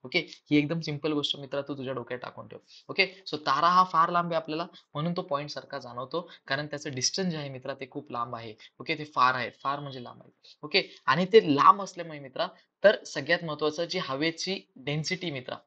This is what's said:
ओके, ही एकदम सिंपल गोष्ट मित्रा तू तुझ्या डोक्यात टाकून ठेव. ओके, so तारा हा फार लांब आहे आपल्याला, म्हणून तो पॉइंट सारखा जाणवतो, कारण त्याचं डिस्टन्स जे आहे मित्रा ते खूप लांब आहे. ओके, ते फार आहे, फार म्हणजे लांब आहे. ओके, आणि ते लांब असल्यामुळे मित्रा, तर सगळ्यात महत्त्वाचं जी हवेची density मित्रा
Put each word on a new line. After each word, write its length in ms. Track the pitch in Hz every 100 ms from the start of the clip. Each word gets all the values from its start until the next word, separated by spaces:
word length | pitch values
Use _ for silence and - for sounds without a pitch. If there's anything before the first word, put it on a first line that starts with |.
ओके, 140 | 131 170
ही 380 | 156 - _ 147
एकदम 240 | 147 170
सिंपल 320 | 156 147 156
गोष्ट 240 | 147 143 147
मित्रा 220 | 135 143 143
तू 80 | 135
तुझ्या 160 | 131
डोक्यात 260 | 127 120 123
टाकून 280 | - - 113
ठेव. 100 | - _ - -
ओके, 180 | 143 185 - -
so 120 | 151 151
तारा 220 | 135 170
हा 160 | 180 185
फार 180 | 165 170
लांब 220 | 175 170
आहे 40 | 165
आपल्याला, 300 | 156 156 170 - _
म्हणून 180 | 147 165 175
तो 60 |
पॉइंट 280 | 180 143 147
सारखा 280 | 135 - 139
जाणवतो, 500 | 123 120 131 165 170 - -
कारण 200 | 135 151
त्याचं 280 | 143 151
डिस्टन्स 360 | 127 120 185 185
जे 60 | 156
आहे 120 | 143
मित्रा 240 | 131 135 131
ते 80 | 160
खूप 200 | 147 -
लांब 220 | 123 120 117
आहे. 180 | 113 110 - _
ओके, 180 | 127 156
ते 60 | 151
फार 200 | 143 127
आहे, 160 | 127 113 _
फार 180 | 135 143
म्हणजे 220 | 143 127
लांब 180 | 120 -
आहे. 340 | - _ - -
ओके, 200 | 147 196 - - -
आणि 200 | 139 185
ते 120 | 220 180
लांब 280 | 139 147 202
असल्यामुळे 360 | 190 170 165 151
मित्रा, 300 | 135 127 180 - _ _
तर 180 | - -
सगळ्यात 380 | - 156 139 170
महत्त्वाचं 400 | 170 147 151 151
जी 140 | 170 175
हवेची 600 | 160 135 160 160 - 190 _ -
density 540 | 127 151 147 180 175
मित्रा 260 | 139 127 -